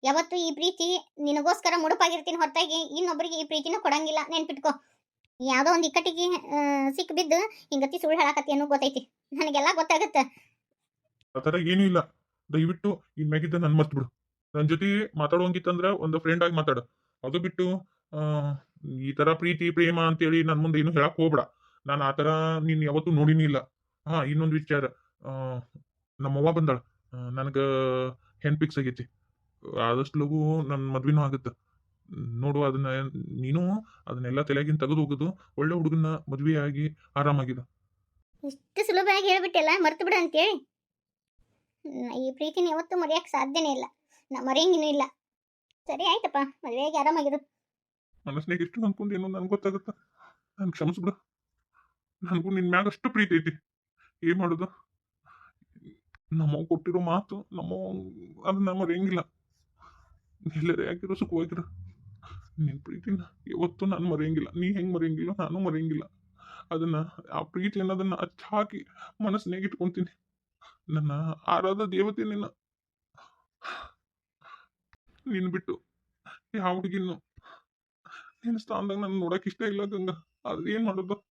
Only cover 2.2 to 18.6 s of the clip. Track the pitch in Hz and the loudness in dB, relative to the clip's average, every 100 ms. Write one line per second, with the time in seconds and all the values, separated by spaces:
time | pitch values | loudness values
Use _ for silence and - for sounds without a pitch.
2.2 | 302 330 311 330 330 320 320 294 349 311 | -4 -2 0 0 0 -2 -4 -4 -2 -2
3.2 | 339 320 302 311 302 381 320 285 311 311 | -4 -4 -4 -2 -2 -2 0 0 0 -2
4.2 | 285 330 320 277 311 277 _ _ _ _ | -2 -4 -4 -2 -2 -2 _ _ _ _
5.2 | _ _ 254 262 285 339 320 359 330 330 | _ _ 0 2 4 4 4 2 0 0
6.2 | 349 349 - 294 285 285 269 269 349 330 | 0 0 -2 -2 2 2 0 -2 -4 -2
7.2 | 339 330 427 - - 277 269 339 311 320 | 2 2 2 -6 -6 0 2 2 2 4
8.2 | 294 294 285 285 294 277 262 269 - _ | 4 2 0 0 2 2 2 -2 -10 _
9.2 | _ 277 311 285 285 359 320 320 381 294 | _ -4 0 2 2 2 4 2 4 2
10.2 | 269 - _ _ _ _ _ _ _ _ | 0 -4 _ _ _ _ _ _ _ _
11.2 | _ 135 147 170 165 185 196 175 151 _ | _ -4 -2 0 2 4 6 4 0 _
12.2 | _ _ _ 156 160 175 202 190 _ - | _ _ _ 2 2 2 -2 -4 _ -6
13.2 | 151 156 156 170 165 156 151 143 127 _ | -2 0 0 0 4 4 4 0 -6 _
14.2 | _ _ _ 151 151 160 196 202 214 156 | _ _ _ 0 2 2 2 0 -2 -2
15.2 | 147 170 180 180 180 180 185 202 160 160 | 2 2 2 0 0 0 2 0 0 0
16.2 | 160 170 170 170 147 127 123 _ _ _ | 2 2 2 2 2 0 -2 _ _ _
17.2 | - 160 175 - 180 185 185 _ _ 151 | -4 -2 -4 0 0 0 -6 _ _ -4
18.2 | 151 151 143 143 | 0 0 0 -4